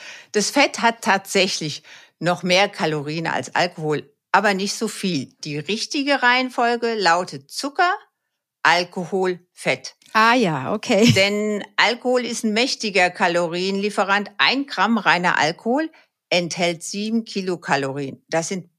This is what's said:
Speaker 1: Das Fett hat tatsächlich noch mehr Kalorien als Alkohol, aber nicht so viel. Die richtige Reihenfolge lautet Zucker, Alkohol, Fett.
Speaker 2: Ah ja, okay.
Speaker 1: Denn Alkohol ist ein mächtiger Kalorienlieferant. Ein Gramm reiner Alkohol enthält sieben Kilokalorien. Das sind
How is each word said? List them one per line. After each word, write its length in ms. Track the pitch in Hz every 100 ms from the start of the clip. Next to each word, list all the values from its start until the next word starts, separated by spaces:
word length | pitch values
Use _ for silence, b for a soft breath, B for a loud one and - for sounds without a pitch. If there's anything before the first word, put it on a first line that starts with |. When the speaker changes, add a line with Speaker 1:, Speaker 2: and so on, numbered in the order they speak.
| B B B
Speaker 1:
Das 200 | 214 202
Fett 300 | 294 285 -
hat 200 | 233 233
tatsächlich 840 | - 196 - 196 190 - 151 - B B B _
noch 240 | 165 175
mehr 260 | 180 180 202
Kalorien 580 | - 165 151 143 160 160
als 280 | 78 120 -
Alkohol, 580 | 175 - 156 147 - _ _
aber 220 | 190 208
nicht 220 | 190 196 -
so 120 | 220
viel. 460 | - 190 151 117 _
Die 140 | 156 147
richtige 640 | 151 220 - 302 277 277
Reihenfolge 720 | 247 254 254 254 240 240 233 220
lautet 540 | 180 175 180 139 -
Zucker, 420 | - 277 285 349 415 - _ _ _ _ _
Alkohol, 800 | 151 175 175 196 165 190 185 180 _
Fett. 420 | - 170 135 - - _
Speaker 2:
Ah 220 | 220 226 254
ja, 380 | 190 143 139
okay. 380 | 214 - 202 240
Speaker 1:
Denn 520 | 147 202 208 214 208 - -
Alkohol 480 | 190 233 254 254 240
ist 180 | 226
ein 100 | 220
mächtiger 560 | 214 262 - 214 185 180
Kalorienlieferant. 1200 | 175 180 175 170 175 190 196 202 202 190 202 202 -
Ein 300 | 143 254 277
Gramm 300 | - 202 226
reiner 420 | 175 170 180 -
Alkohol 500 | 151 175 226 269 320 b b _ _
enthält 540 | 175 170 180 175 165
sieben 420 | - 202 214 226 220
Kilokalorien. 1000 | 202 185 170 - 139 135 139 135 135 _
Das 220 | 160 165
sind 200 | 190 -